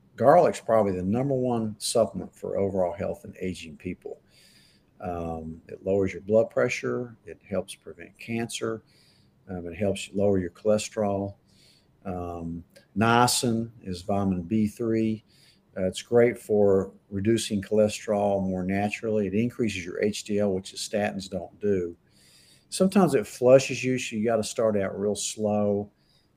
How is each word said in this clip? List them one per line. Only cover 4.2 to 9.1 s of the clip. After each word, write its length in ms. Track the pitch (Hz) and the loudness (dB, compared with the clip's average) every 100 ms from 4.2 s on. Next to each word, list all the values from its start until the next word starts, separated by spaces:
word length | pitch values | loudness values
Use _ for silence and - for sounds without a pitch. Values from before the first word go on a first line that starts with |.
| _ _ _ _ _ _ _ - | _ _ _ _ _ _ _ -14
Um, 640 | 95 87 82 82 80 82 - | -10 -8 -6 -8 -10 -14 -16
it 160 | - 95 | -8 -2
lowers 260 | 101 95 | 0 0
your 100 | 87 | -4
blood 280 | 98 110 113 | 0 2 2
pressure. 640 | - 127 127 127 123 123 113 87 | 0 -2 -2 -4 -6 -8 -14 -20
It 140 | 78 - | -20 -8
helps 260 | 95 92 - | -6 -6 -10
prevent 420 | - 82 87 - | -18 -18 -20 -16
cancer. 640 | - 113 117 - 117 113 - _ _ | -8 -6 -6 -6 -6 -8 -12 _ _